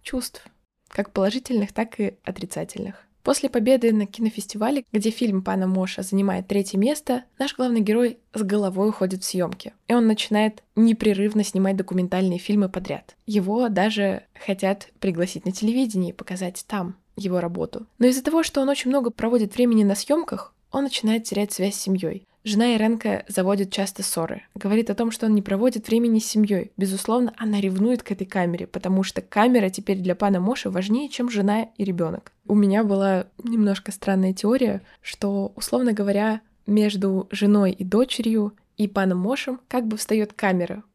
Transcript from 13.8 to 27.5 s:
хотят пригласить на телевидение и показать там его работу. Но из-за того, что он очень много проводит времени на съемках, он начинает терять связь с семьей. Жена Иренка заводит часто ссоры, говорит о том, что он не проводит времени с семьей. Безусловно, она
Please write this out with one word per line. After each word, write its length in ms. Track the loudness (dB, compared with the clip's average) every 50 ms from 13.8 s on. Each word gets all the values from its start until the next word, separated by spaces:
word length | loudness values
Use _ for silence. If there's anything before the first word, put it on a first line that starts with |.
| 2 2 2 0 0 0 -2 -4 -8 _ _ -12 -4
хотят 460 | -4 -4 -2 0 -2 -2 -2 -6 -20 _ _
пригласить 460 | -2 -2 0 0 -2 -2 -4 -6 -6
на 60 | -6
телевидение 600 | -4 0 -2 0 2 2 0 0 0 -2 -2 -2
и 20 | -6
показать 480 | -12 -12 -10 -8 -6 -6 -8 -8 -10 -10
там 280 | -8 -6 -6 -6 -6 -8 _ _ _ _
его 240 | -8 -4 -2 -2 -2
работу. 460 | -2 -2 -4 -6 -6 -6 -6 -12 -14 _ _
Но 80 | _ 4
из-за 180 | 4 4 2 -2
того, 200 | 0 2 2 0
что 180 | 0 0 0
он 80 | 0 0
очень 220 | 0 0 0 0
много 180 | 0 0 0 -2
проводит 460 | -4 -2 -2 2 2 2 2 0 2
времени 280 | 2 2 4 6 4 4
на 120 | 4 2
съемках, 580 | 0 0 0 0 0 0 -4 -8 -10 -10 -14 _ _ _ _
он 120 | -4 -4 -2
начинает 400 | -2 -4 -2 0 0 0 0 -2
терять 260 | -4 -2 -2 -2 -2
связь 240 | -2 -2 -2 -2 -2
с 60 | -4
семьей. 440 | -2 -2 -2 0 0 -4 -6 -8 _ _ _ _ _
Жена 280 | -2 2 2 4 4 4
Иренка 500 | 2 2 2 0 0 -2 -2 -2 -2 -4
заводит 440 | -4 -2 0 2 2 2 0 0 -2
часто 320 | -2 -4 -4 -4 -4 -8 -6
ссоры, 400 | -4 -4 -4 -4 -4 -6 -10 -12 _ _
говорит 380 | -6 -2 2 2 2 2 0
о 20 | -2
том, 160 | -2 -2 -2
что 160 | -2 -2 2
он 80 | 2 2
не 80 | 2
проводит 460 | 2 0 0 2 2 0 0 0 -4
времени 320 | 0 2 2 4 4 2 2
с 80 | 0
семьей. 440 | 0 2 2 2 4 2 -2 -2 -6 _
Безусловно, 560 | -2 -2 -2 -2 -4 -2 0 0 2 0 0 -2
она 220 | -4 -4 -2